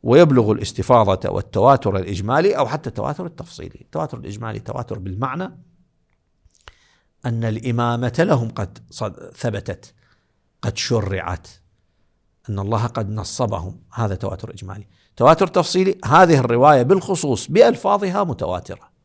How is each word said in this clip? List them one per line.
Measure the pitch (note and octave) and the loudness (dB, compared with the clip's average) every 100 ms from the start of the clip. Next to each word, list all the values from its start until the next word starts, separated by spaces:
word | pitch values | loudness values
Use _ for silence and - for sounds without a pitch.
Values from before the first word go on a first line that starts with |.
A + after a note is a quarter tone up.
ويبلغ | - C3+ E3 C3 G#2+ | 6 6 8 6 4
الاستفاضة | G#2+ G2+ - F#2+ B2 G2+ F#2+ - | 0 -4 -6 2 4 4 0 -2
والتواتر | F#2 - - A#2+ C3+ G#2 F#2+ | -6 -4 2 4 4 2 -4
الإجمالي | F#2+ F#2 G2 C#3 F#3 C3+ | -4 -6 -2 0 2 0
أو | B2 | -2
حتى | D3 - | -4 -8
التواتر | - B2+ C#3+ F3 | -8 -8 -6 -12
التفصيلي. | E3 E3+ - E2 - | -14 -18 -14 -16 -18
التواتر | - D#3 D#3 - | -12 -8 -8 -10
الإجمالي | - G#2 A2+ G#2+ | -14 -12 -10 -10
تواتر | - B2+ A#2+ A2 | -10 -10 -8 -10
بالمعنى | F#2+ F#2+ C3 C#3+ F#3+ - - _ _ _ _ _ _ _ _ _ - _ _ _ _ _ B2+ | -10 -6 -6 -6 -10 -14 -20 _ _ _ _ _ _ _ _ _ -20 _ _ _ _ _ -6
أن | A2+ | -4
الإمامة | A2+ A2 B2+ A#2 A#2+ A#2+ B2 B2 | -4 -4 -4 -2 -2 -2 -4 -2
لهم | F3 C#3+ A2+ | 0 0 -2
قد | - G2 - - | -6 -10 -12 -18
صد-، | - G#2+ - - - | -10 -10 -10 -20 -8
ثبتت، | B2+ G2+ - F2+ - _ _ _ _ _ _ _ | -6 -6 -8 -12 -14 _ _ _ _ _ _ _
قد | A#2 - | -8 -6
شرعت، | - A2+ F#2+ F#2+ E2+ F2+ - - _ _ _ _ _ _ _ _ - | -2 -2 -2 -6 -6 -8 -10 -20 _ _ _ _ _ _ _ _ -10
أن | G2 | -6
الله | G2 A2+ A#2 | -2 -2 -2
قد | A#2 G2+ | -4 -6
نصبهم، | G#2+ A2 - A#2 G2 E2+ - _ | -6 -8 -6 -4 -4 -10 -14 _
هذا | - A2 | -8 -6
تواتر | G2 F#2 F#2 A2 | -4 -8 -8 -14
إجمالي. | - F#2+ G2+ G#2+ _ _ - | -16 -14 -16 -18 _ _ 2
تواتر | A#2+ D#3+ F#3 | 4 6 4
تفصيلي، | F#3 E3+ F#3 F#3 F#3 | 0 0 0 0 -2
هذه | - D#3 F3+ D3+ | 2 6 8 6
الرواية | A#2+ A#2 C#3+ C#3+ | 4 4 6 6
بالخصوص | B2 F#3+ - F#3+ D3 A#2+ - | 4 2 0 -4 -2 -4 0
بألفاظها | E3+ A#3+ - G3 G3+ G3 F#3+ | 4 4 4 0 0 0 -4
متواترة | F#3 G#2+ - F2+ - F#2 - _ | -4 -4 -4 -6 -8 -16 -18 _